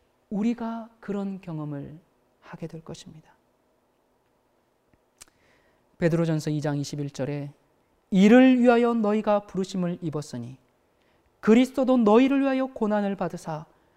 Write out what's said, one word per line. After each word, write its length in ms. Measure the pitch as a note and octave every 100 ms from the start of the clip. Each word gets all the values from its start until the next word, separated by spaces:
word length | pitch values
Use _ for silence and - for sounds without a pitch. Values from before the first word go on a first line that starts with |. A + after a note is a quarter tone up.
| _ _ -
우리가 580 | G3+ A3+ A#3 A3+ A3+ A3+ _
그런 400 | - G3+ G3 F#3
경험을 560 | F3+ D#3 D3 C#3+ C#3 D#3+ _ _ _ _
하게 240 | - E3+ E3
될 160 | D#3+
것입니다. 480 | - - - D#3 _ _ _ _ _ _ _ _ _ _ _ _ _ _ _ _ _ _ _ _ - _ _ _ _ _ _ -
베드로전서 500 | E3+ E3 E3 D#3 D3+
이 100 | D3+
장 180 | D3+ C#3+
이십일 340 | C#3 D3 C#3+
절에 420 | - C3+ C#3+ C#3+ - _ _ _ _ -
이를 500 | F#3 G#3 B3+ C4 B3+
위하여 360 | A#3+ A#3 A#3+ A#3
너희가 500 | G#3 G#3+ G#3 G3+ G3+
부르심을 540 | F#3 F#3+ F#3 F3 F3+
입었으니 560 | E3 D3+ D3 B2 A#2+ C3 _ _ _ _ _ _ _ _ -
그리스도도 520 | A3+ C4 - B3+ B3+
너희를 440 | G#3 A3 C4 C#4
위하여 240 | C4+ C4 C4
고난을 520 | - G#3 G#3 G3+ G3
받으사 500 | F3 F3 - D3+ D#3 _ _